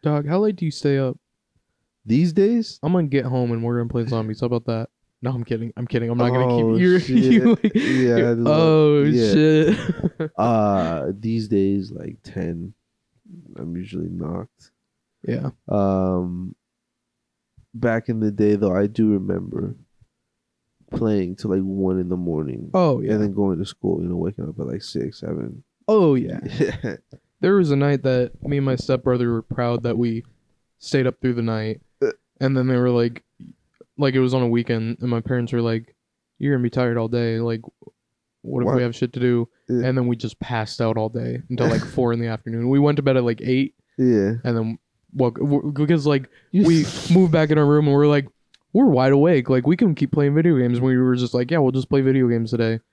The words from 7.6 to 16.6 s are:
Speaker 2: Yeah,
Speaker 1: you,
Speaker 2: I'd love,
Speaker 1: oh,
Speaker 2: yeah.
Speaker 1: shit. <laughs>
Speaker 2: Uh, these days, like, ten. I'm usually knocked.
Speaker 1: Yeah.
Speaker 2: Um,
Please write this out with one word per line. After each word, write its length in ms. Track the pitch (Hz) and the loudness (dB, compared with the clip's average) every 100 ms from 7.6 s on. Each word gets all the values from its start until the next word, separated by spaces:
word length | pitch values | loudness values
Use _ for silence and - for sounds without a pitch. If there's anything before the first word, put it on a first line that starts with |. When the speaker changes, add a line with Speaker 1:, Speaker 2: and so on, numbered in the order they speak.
| 214 | 2
Speaker 2:
Yeah, 420 | 220 294 185 127 117 | 0 0 2 2 2
Speaker 1:
you, 140 | 117 | 2
Speaker 2:
I'd 60 | 117 | 2
love, 200 | 120 151 | 2 4
Speaker 1:
oh, 440 | 160 156 151 147 | 4 6 6 4
Speaker 2:
yeah. 280 | 143 123 113 | 4 4 4
Speaker 1:
shit. 960 | 101 156 156 156 220 - - - _ 156 | 4 6 4 4 0 -2 -4 -4 _ -8
<laughs> 20 | - | -2
Speaker 2:
Uh, 760 | 110 113 104 98 82 82 71 98 | 0 2 2 0 0 -4 -6 -6
these 300 | 110 113 107 | -4 -4 0
days, 420 | 101 98 101 92 | 0 2 0 -4
like, 280 | - 82 - | -10 -14 -14
ten. 520 | - - 85 85 90 107 _ _ _ _ 220 175 - - | -14 -8 -6 -6 -10 -16 _ _ _ _ _ -20 -20 -14
I'm 160 | 82 85 | -10 -10
usually 320 | 95 87 85 | -10 -10 -10
knocked. 600 | 87 80 90 92 _ _ _ _ _ _ _ - | -10 -8 -10 -12 _ _ _ _ _ _ _ -8
Speaker 1:
Yeah. 240 | 120 135 - - | -6 -6 -10 -6
Speaker 2:
Um, 840 | 104 98 95 92 90 90 87 92 - | -2 0 0 0 -2 -4 -8 -12 -16